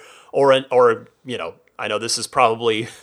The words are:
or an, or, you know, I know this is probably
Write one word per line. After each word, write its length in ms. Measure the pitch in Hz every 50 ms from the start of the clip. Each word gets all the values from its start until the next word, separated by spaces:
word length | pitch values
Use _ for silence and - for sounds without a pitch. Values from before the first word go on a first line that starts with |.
| - - - - _ _
or 200 | - - 139 139
an, 140 | 131 135 135 -
or, 360 | 127 123 123 117 113 101 - - _ _ -
you 140 | 127 120
know, 180 | 101 82 82 - _ _ _ _
I 100 | - 120
know 120 | 107 107 107
this 180 | 117 117 -
is 80 | 120 110
probably 600 | - - 139 123 113 113 113 117 117 110 107 113 - - -